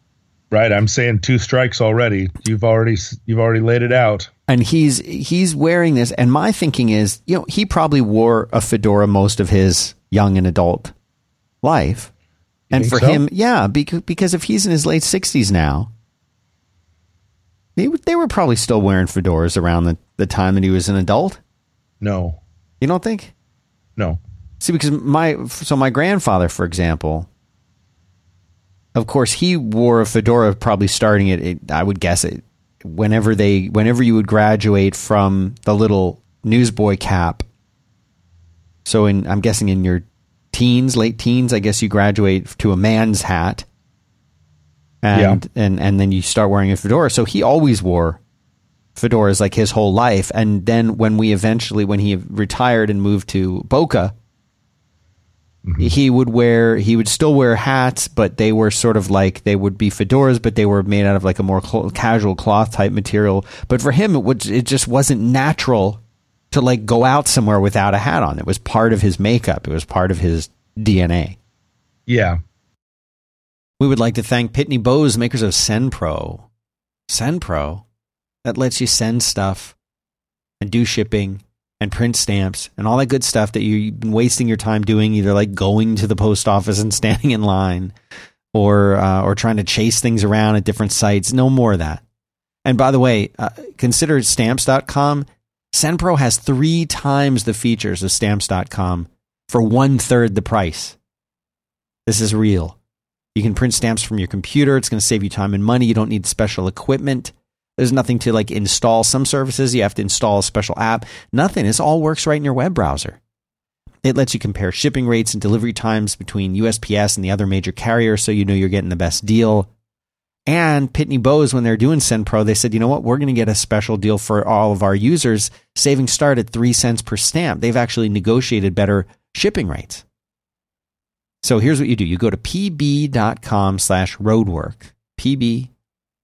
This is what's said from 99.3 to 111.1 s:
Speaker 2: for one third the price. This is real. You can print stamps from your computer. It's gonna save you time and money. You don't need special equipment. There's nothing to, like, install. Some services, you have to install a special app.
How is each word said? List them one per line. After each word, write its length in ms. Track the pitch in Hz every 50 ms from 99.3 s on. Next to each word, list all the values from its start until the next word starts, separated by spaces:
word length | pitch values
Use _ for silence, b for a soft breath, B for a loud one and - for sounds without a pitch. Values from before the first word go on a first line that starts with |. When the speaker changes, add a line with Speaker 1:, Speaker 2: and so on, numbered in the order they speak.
| _ _ _ -
Speaker 2:
for 120 | - 123
one 380 | 113 110 113 127 135 139 135 117
third 360 | - - 127 120 120 113 101
the 60 | 107
price. 560 | - - 113 107 95 85 78 - - - - _ _ _ _ _ _ _ _ _ _ _ _ _ _ _ _ _ _ _ _ _ _
This 140 | - 107 107
is 120 | 113 104 110
real. 460 | 107 110 107 101 90 80 82 - _ _ _ _ _ _ _ _ _ _ _ _
You 80 | 107 104
can 120 | 113 101
print 180 | - 127 123 110
stamps 300 | - 123 113 113 110 -
from 160 | - 110 104
your 100 | 92 -
computer. 480 | - 98 90 - - 143 143 135 139
It's 100 | 131 -
gonna 140 | - 117 107
save 220 | - - 117 107 101
you 60 | 98
time 240 | - - 98 101 101
and 120 | 98 101
money. 200 | 110 120 127 123
You 80 | 117 113
don't 120 | 113 107 -
need 160 | 110 104 -
special 440 | - - - 110 104 - - 92 95
equipment. 640 | - - - - 135 135 143 139 135 123 - - - _ _ _ _ _ _ _ _
There's 160 | - 131 120
nothing 280 | 131 135 120 - 123 117
to, 120 | - 123
like, 200 | 110 110 104 107
install. 520 | - 107 101 98 - - - 117 113 113 113
Some 220 | - - 131 139
services, 480 | - - 143 135 135 127 - 135 123 120
you 80 | 123
have 140 | 98 101 -
to 80 | - 104
install 340 | 98 - - - 110 101
a 60 | 101 98
special 340 | - - 107 101 - -
app. 300 | - 110 113 113 113 113 B